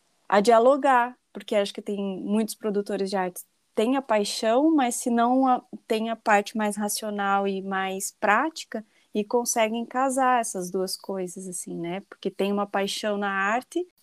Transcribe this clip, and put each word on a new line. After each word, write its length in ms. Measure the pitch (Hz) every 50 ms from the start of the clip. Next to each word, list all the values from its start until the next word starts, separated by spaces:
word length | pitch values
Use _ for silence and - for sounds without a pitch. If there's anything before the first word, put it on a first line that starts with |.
| _ _ _ _ _
a 120 | - - 208
dialogar, 800 | 202 240 233 226 233 254 285 285 269 277 262 247 240 254 247 _ _ _ -
porque 220 | 202 - - 226
acho 180 | 208 202 202 -
que 80 | -
tem 160 | 202 - 202 202 196 196 190 180 -
muitos 320 | 196 202 220 226 214 -
produtores 540 | - - 220 196 202 202 202 208 190 196 190
de 60 | 202
artes 300 | 190 185 180 180 - - _ _ _ _ _ _
têm 200 | - 214 240 269
a 60 | 269
paixão, 720 | 262 - 220 214 208 202 - - 240 220 226 254 294 320 320
mas 200 | 294 254 240 240
se 140 | - - 269
não 380 | 233 233 233 240 254 262 262
a, 160 | 254 254 247 - _ - - _
tem 220 | - 233 220 220 226
a 60 | 226
parte 420 | 226 - 233 208 202 208 - -
mais 180 | 220 214 208 202
racional 720 | 208 214 208 - - 220 214 208 202 196 196 196 196 196
e 140 | 202 196 190
mais 500 | 190 196 190 190 190 190 190 196 - - - _
prática, 680 | - 208 208 226 277 320 320 - - - - 220 214 _ _ _ _ _ -
e 80 | 214 208
conseguem 640 | 208 - 240 240 233 - 240 220 220 226 233 233
casar 540 | - - 247 262 277 254 269 262 254 247 233
essas 280 | 226 - - 190 180 180
duas 260 | 180 190 185 190 -
coisas, 520 | - - - 196 190 185 180 - 196 190
assim, 280 | 190 180 - - 196 180
né? 260 | 175 170 170 175 196
Porque 280 | 202 - - - - 196
tem 220 | 190 - 196 202
uma 160 | 202 202 202
paixão 500 | 202 - 202 196 196 - - - 214 202
na 120 | 202 202 196
arte, 580 | 196 196 196 202 220 254 262 - - 339 359 - _ _